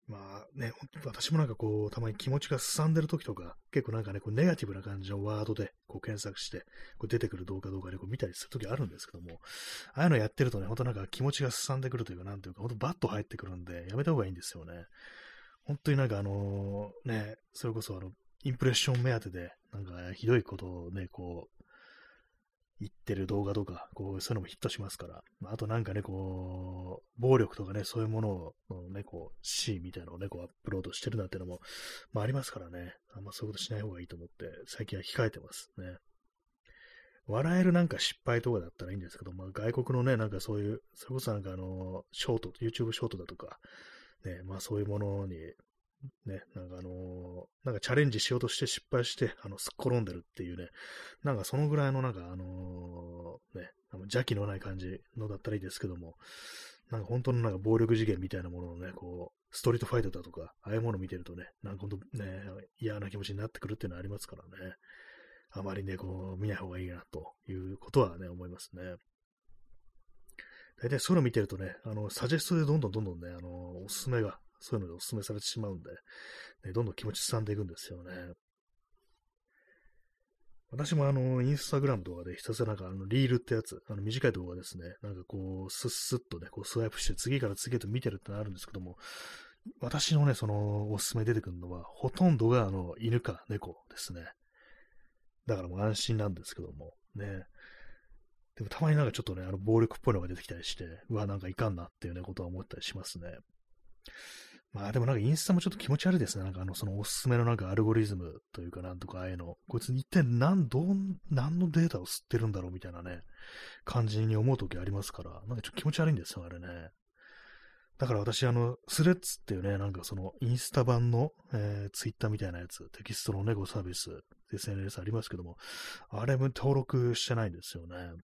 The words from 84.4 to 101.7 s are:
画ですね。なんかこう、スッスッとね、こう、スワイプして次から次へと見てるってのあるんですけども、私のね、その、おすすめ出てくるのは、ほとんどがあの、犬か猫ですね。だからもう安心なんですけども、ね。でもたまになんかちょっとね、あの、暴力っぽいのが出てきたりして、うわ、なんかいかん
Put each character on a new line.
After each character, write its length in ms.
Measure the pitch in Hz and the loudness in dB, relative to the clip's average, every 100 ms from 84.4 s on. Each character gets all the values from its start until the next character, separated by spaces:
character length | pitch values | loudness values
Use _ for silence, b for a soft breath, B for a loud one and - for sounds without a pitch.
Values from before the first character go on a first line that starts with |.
| 90 | -4
画 80 | |
で 80 | 87 | -8
す 160 | - 90 | -10 -10
ね。 60 | - - | -12 -10
な 80 | 104 | -10
ん 60 | 95 | -10
か 80 | 90 | -8
こ 400 | 101 95 95 95 | -6 -4 -6 -6
う、 20 | |
ス 180 | - 120 | -4 -4
ッ 20 | |
ス 260 | - - 127 | -2 -2 -2
ッ 20 | - | -2
と 80 | 85 | -10
ね、 100 | 82 | -8
こ 100 | - | -10
う、 40 | |
ス 140 | - 117 | -4 0
ワ 80 | 110 | 0
イ 40 | |
プ 100 | - | 2
し 80 | - | 0
て 80 | 98 | 2
次 240 | 123 135 | 2 2
か 80 | 117 | 2
ら 80 | 98 | -2
次 200 | - 120 | -2 -2
へ 20 | |
と 80 | 101 | 0
見 120 | 117 | 0
て 80 | 120 | 0
る 100 | 98 | -4
っ 20 | |
て 80 | - | -8
の 80 | 101 | -6
あ 60 | |
る 60 | 104 | -6
ん 20 | |
で 80 | 92 | -6
す 60 | - | -8
け 60 | |
ど 80 | 95 | -8
も、 160 | 92 90 B B B B B B - - | -8 -12 B B B B B B -16 -6
私 340 | 120 147 - | -2 0 6
の 100 | 156 143 | 8 8
ね、 80 | |
そ 120 | 123 107 | 6 2
の、 460 | 104 104 104 104 | 2 2 2 0
お 60 | 104 | 0
す 100 | - | 0
す 80 | 117 | 2
め 80 | |
出 100 | 107 | 4
て 60 | 110 | 2
く 100 | - | 0
る 60 | 87 | -8
の 140 | 90 | -8
は、 120 | 90 | -10
ほ 260 | - - 170 | -10 -4 -4
と 200 | - 180 | 6 8
ん 60 | 139 | 8
ど 120 | 113 | 8
が 200 | 123 104 | 6 6
あ 20 | |
の、 240 | 95 87 80 | 0 -2 -2
犬 200 | 113 120 | 2 2
か 240 | - 98 - | 2 -6 -4
猫 340 | 104 - - _ | -4 -4 -12 _
で 60 | - | -12
す 160 | - | -8
ね。 80 | 87 - - b b b b b b b b b _ - | -8 -10 -16 b b b b b b b b b _ -2
だ 100 | 104 | -2
か 60 | |
ら 60 | 90 | -2
も 80 | 90 | 0
う 40 | |
安 160 | 107 113 | 0 2
心 220 | - 113 | 2 2
な 100 | 104 | 2
ん 60 | |
で 100 | 87 | -2
す 100 | - | -8
け 80 | - | -10
ど 80 | 85 | -10
も、 220 | 71 82 _ _ - | -10 -14 _ _ -8
ね。 300 | 101 95 - B B B B B B B _ _ _ | -6 -6 -10 B B B B B B B _ _ _
で 80 | - | -10
も 60 | 107 | -8
た 120 | - | 2
ま 100 | 160 | 6
に 60 | 151 | 6
な 60 | |
ん 40 | 135 | 6
か 60 | |
ち 80 | - | 2
ょ 20 | |
っ 20 | |
と 100 | - | -4
ね、 80 | 90 | -4
あ 80 | 92 | -4
の、 80 | 92 | -2
暴 220 | 98 113 | 6 8
力 160 | 113 - | 6 4
っ 40 | |
ぽ 120 | - | 2
い 20 | |
の 60 | 101 | 4
が 80 | 87 | 2
出 80 | 90 | -6
て 60 | |
き 40 | - | -8
た 80 | |
り 80 | 85 | -8
し 140 | - - | -6 -6
て、 80 | 87 85 - | -8 -12 -4
う 80 | 110 | 0
わ、 100 | 104 | 0
な 80 | |
ん 60 | 98 | -2
か 80 | 92 | -4
い 60 | |
か 140 | 92 | 0
ん 60 | 110 | 0